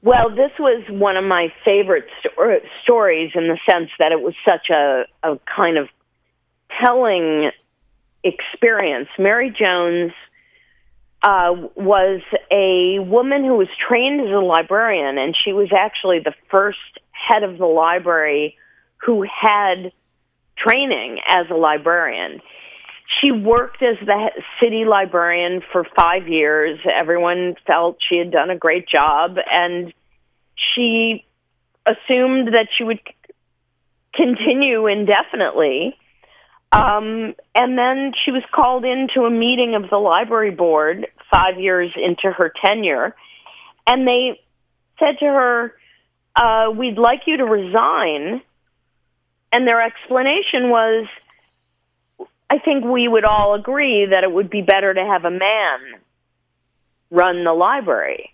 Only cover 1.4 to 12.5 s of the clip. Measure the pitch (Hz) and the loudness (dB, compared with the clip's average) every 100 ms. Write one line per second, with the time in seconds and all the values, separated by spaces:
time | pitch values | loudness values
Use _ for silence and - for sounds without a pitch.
1.4 | 165 - - 202 196 170 - - - - | 0 -2 2 2 2 0 -2 -10 -10 0
2.4 | 208 190 - - - 233 208 160 160 175 | 2 2 -2 -10 2 4 4 2 -2 -2
3.4 | 165 165 - 180 165 - 160 160 135 160 | -2 -2 2 2 0 0 2 2 -2 -2
4.4 | - 175 - 160 143 131 123 _ 160 139 | 0 0 0 0 2 0 -2 _ -6 -6
5.4 | - - 180 160 135 _ _ _ _ _ | -8 -2 0 0 -2 _ _ _ _ _
6.4 | _ _ _ - 247 247 240 185 165 156 | _ _ _ 0 2 2 2 2 0 0
7.4 | 151 - _ _ _ _ _ _ 185 - | -2 -4 _ _ _ _ _ _ -6 -4
8.4 | - - 233 220 190 135 139 - 196 226 | -12 0 0 2 -2 -4 -8 0 2 2
9.4 | 262 214 208 180 175 175 170 - - _ | -2 0 0 2 0 -2 -4 -8 -20 _
10.4 | _ _ _ _ _ _ _ _ 202 190 | _ _ _ _ _ _ _ _ 2 2
11.4 | 175 180 165 - 196 202 190 190 - 220 | 2 -2 -8 -6 2 4 2 0 -4 -6
12.4 | - | 0